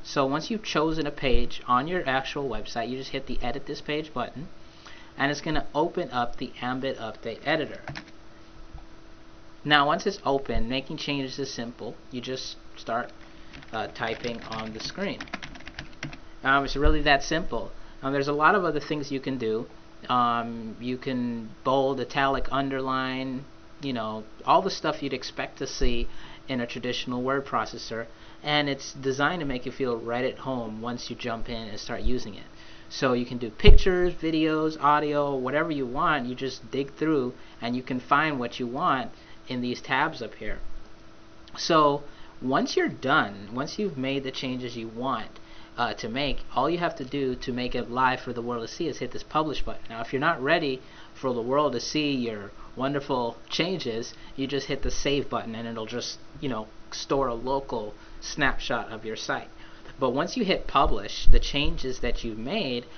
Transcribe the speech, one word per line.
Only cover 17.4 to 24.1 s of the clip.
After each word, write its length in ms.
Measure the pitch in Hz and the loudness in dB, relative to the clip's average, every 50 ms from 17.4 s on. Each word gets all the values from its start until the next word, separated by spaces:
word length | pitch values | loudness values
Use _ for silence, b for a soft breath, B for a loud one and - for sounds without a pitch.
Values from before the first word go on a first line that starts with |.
| - - - 110 95 - B B B B B B | 0 0 -2 -2 -4 -6 B B B B B B
Um, 120 | 131 135 | -4 0
there's 160 | 139 139 139 147 | 0 2 2 2
a 40 | |
lot 220 | 147 147 156 165 202 | 2 6 6 6 6
of 100 | 202 180 | 6 2
other 140 | 160 147 143 | 2 0 -2
things 300 | - - 156 151 135 - | -2 -2 -4 -4 -2 -4
you 80 | 135 131 | -4 -4
can 180 | - 135 135 | -2 -2 -4
do. 300 | 123 117 110 110 113 123 - - - - - - - - - | -2 0 0 0 0 -2 -6 -12 -18 -18 -18 -18 -16 -2 0
Um, 680 | 127 123 120 120 117 120 120 120 117 117 110 113 104 98 | 2 4 4 4 2 0 -2 -4 -6 -8 -8 -10 -10 -8
you 160 | 120 127 127 | -6 -6 -6
can 540 | 123 - 139 131 123 123 120 117 117 110 104 - - - | -4 -4 -4 -2 -2 -2 -2 -4 -6 -8 -10 -14 -4 0
bold, 360 | 131 135 139 131 135 135 127 | 2 2 4 4 2 0 -2
italic, 460 | 120 - - 143 139 139 135 131 - - | -4 -2 0 0 2 2 2 2 0 2
underline, 920 | 131 139 139 135 135 135 131 131 131 131 131 131 131 131 131 135 127 131 143 - - - - - - - | 2 0 0 0 -2 -2 -2 -2 -2 -2 -2 -2 -4 -4 -4 -6 -6 -8 -10 -12 -18 -20 -20 -20 -14 -8
you 100 | 143 139 | -6 -4
know, 300 | 123 113 110 110 | -4 -4 -4 -4